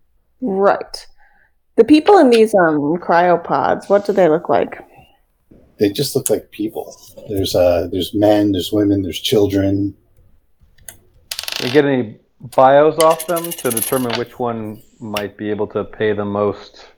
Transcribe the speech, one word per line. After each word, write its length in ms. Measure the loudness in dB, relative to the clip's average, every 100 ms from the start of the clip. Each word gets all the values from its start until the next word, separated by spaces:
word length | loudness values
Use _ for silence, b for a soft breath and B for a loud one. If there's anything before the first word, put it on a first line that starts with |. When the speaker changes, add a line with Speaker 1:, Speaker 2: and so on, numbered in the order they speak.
| _ _ _ _
Speaker 1:
Right. 680 | -6 2 2 2 -4 -16 -20 -20 _ _ _ _ _ 2
The 80 |
people 340 | 4 4 6 6
in 120 | 6
these, 240 | 6 4 4
um, 420 | 2 2 -2 -4
cryopods, 920 | 0 2 2 0 -2 -2 -2 -4 0
what 160 | 0 0
do 80 |
they 140 | 2 2
look 200 | 2 0
like? 320 | -2 -2 -6 -20 b b b _ _ _ -20 _ -4
Speaker 2:
They 120 | -2
just 260 | -2 -4 -4
look 140 | -2
like 220 | -4 -4
people. 440 | -10 -10 -8 -14 -18 -20 -20 -10
There's, 240 | -6 -2
uh, 340 | 2 2 2 -2
there's 220 | -6 -4
men, 380 | 0 2 2 2
there's 200 | -2 -2
women, 300 | 0 0 0
there's 180 | -2 -6
children. 760 | -2 0 2 0 0 -2 -4 -8 _ _ _ _ _ _ _ _ -20 -20 _ _ _ -12 -10 -8
Speaker 3:
They 100 | 0
get 160 | 2 2
any 320 | 0 -4 -10 _ _ -4 2
bios 420 | 4 6 4 4
off 280 | 2 2 -2
them 240 | -6 -6
to 200 | -6 -4
determine 460 | -4 -2 -2 -2 -4
which 220 | -8 -8
one 420 | -6 -6 -10 -14 -20 _
might 380 | -10 -8 -8 -8
be 120 | -6
able 180 | -4 -4
to 160 | -6
pay 300 | -8 -4 -4
the 120 | -2 -4
most 600 | -2 -2 -4 -12 -20 -20